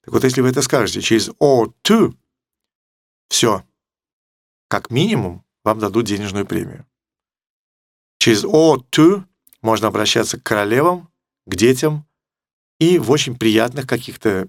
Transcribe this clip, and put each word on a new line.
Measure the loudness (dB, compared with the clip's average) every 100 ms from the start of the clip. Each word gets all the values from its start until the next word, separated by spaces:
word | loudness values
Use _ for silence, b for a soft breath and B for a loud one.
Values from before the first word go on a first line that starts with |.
Так | -4
вот, | 0
если | 0 0
вы | 0
это | 0
скажете | 0 0 -2 -4
через | 0 0 0 0
ought | 2 2 0 _
to, | 0 2 2 -2 _ _ _ _ _ _ _ _ _ _ -8
все. | -2 0 -2 -6 _ _ _ _ _ _ _ _ _ -8
Как | -8 -4
минимум, | -2 0 0 -4 -8 _ _
вам | -4 -2
дадут | -2 0 -2
денежную | -2 -4 -6 -4
премию. | -6 -8 -14 -20 _ _ _ _ _ _ _ _ _ _ _ _ -4
Через | 0 0
ought | 2 2 4 2 0
to | 4 4 4 -6 _ _ _
можно | -2 0 0
обращаться | -2 0 0 -2 -4
к |
королевам, | -4 -2 0 2 0 -2 -8 _ _ _
к | -10 0
детям | 2 2 0 -4 -10 _ _ _ _ _ _ -2
и | 2 2
в | 2
очень | 0 0 -2
приятных, | 2 2 0 -4 -6
каких-то | -6 -8 -6 -2 -2